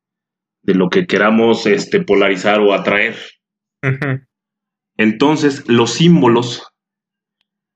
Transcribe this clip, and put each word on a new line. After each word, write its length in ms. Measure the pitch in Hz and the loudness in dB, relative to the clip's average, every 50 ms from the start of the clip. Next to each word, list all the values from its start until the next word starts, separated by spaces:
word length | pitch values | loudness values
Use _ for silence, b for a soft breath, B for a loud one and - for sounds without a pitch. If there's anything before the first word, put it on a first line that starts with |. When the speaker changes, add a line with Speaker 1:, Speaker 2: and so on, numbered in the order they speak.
| _ _ _ _ _ _ _ _ _ _ _ _ _ | _ _ _ _ _ _ _ _ _ _ _ _ _
Speaker 1:
de 120 | 101 95 | -2 0
lo 140 | 92 92 90 | 0 0 0
que 180 | - 101 90 87 | 0 -2 -2 0
queramos, 580 | - 98 101 107 110 113 113 113 113 110 - | 0 0 0 2 2 2 2 2 0 0 0
este, 360 | 107 101 92 87 - - 101 90 | 0 0 0 -2 -2 -2 -2 -2
polarizar 560 | - 104 98 101 98 98 90 - 107 104 107 | 0 0 0 0 0 -2 -2 -2 0 0 2
o 120 | 107 101 98 | 2 2 0
atraer. 420 | 92 87 95 101 101 107 117 113 - - - - _ _ _ _ _ _ _ _ _ | 0 -2 -2 -2 -2 -2 -4 -6 -10 -16 -20 -20 _ _ _ _ _ _ _ _ _
Speaker 2:
Ujú. 400 | - 135 135 135 151 143 131 135 - _ _ _ _ _ _ _ _ _ _ _ _ _ _ | -6 -6 -4 -4 -4 -6 -6 -8 -10 _ _ _ _ _ _ _ _ _ _ _ _ _ _
Speaker 1:
Entonces, 720 | - 110 110 107 - 135 143 156 143 147 147 135 135 - - | -2 0 0 0 0 0 0 0 0 0 -2 -2 -2 -2 0
los 220 | 120 - - - - | 0 2 0 0 0
símbolos 720 | - 165 170 170 156 127 120 117 123 135 123 - - - - _ _ _ _ _ _ _ _ _ _ _ _ _ _ _ _ _ _ _ _ _ | 2 4 4 4 4 4 4 2 2 0 -4 -8 -12 -16 -20 _ _ _ _ _ _ _ _ _ _ _ _ _ _ _ _ _ _ _ _ _